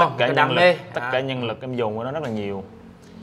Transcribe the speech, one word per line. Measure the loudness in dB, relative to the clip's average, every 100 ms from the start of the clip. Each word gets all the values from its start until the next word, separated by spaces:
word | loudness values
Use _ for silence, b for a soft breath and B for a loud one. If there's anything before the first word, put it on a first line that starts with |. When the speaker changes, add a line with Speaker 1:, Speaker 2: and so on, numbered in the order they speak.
Speaker 1:
tất |
Speaker 2:
không? | 4 4
Speaker 1:
cả | 2
Speaker 2:
Cái |
Speaker 1:
nhân | 4
Speaker 2:
đam | 4
Speaker 1:
lực, | 6
Speaker 2:
mê. | 6 4 -4
Speaker 1:
tất | -8
Speaker 2:
À. | -2
Speaker 1:
cả | -2
nhân | -2 -4
lực | -4 -6
em | -6 -2
dùng | -2 -2
vào |
nó | -6
rất | -6
là | -4
nhiều. | -4 -4 -6 -10 -18 -20 -20 B B